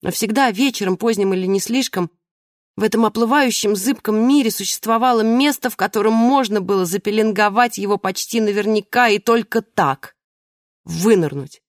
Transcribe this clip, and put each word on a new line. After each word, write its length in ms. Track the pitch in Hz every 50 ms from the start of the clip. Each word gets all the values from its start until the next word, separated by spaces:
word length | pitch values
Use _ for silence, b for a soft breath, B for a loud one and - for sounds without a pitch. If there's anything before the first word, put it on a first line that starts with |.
Но 100 | - 180
всегда 400 | 170 - - 214 220 247 277 247
вечером, 460 | 202 190 269 285 233 - 208 185 185
поздним 380 | 175 214 233 226 196 202 196 190
или 120 | 185 185
не 140 | 180 196 196
слишком, 500 | - - 233 262 262 - - 190 180 160 _ _ _ _ _ _ _ _ _ _ _ _ _
В 60 | - 185
этом 220 | 180 190 220 226
оплывающем, 720 | 214 208 220 233 226 247 294 277 254 208 - - 214 214
зыбком 500 | 196 185 240 269 - _ - 214 214 226
мире 240 | 254 277 294 262 220
существовало 720 | 202 - 196 - - - - 214 226 226 233 254 247 226
место, 480 | 220 226 226 247 277 294 285 - - 247
в 80 | -
котором 380 | - 190 196 - 220 208 220 226
можно 460 | 226 226 240 277 277 262 202 208 208
было 260 | 190 180 202 196 185
запеленговать 920 | 170 175 202 - 208 208 220 220 220 202 190 214 208 196 220 247 240 -
его 220 | - 196 196 208 196
почти 420 | - 190 190 - - - - 233
наверняка 680 | 220 208 202 208 202 208 220 208 202 _ - 240 247 233
и 100 | 202 208
только 420 | - - 226 240 214 _ - 233
так 560 | 220 _ _ - 180 139 135 - - - _ _ _ _ _ _ _ _ _ _ _ _ _ _ _
вынырнуть 760 | - 165 165 175 214 226 190 165 147 143 143 135 143 - _ _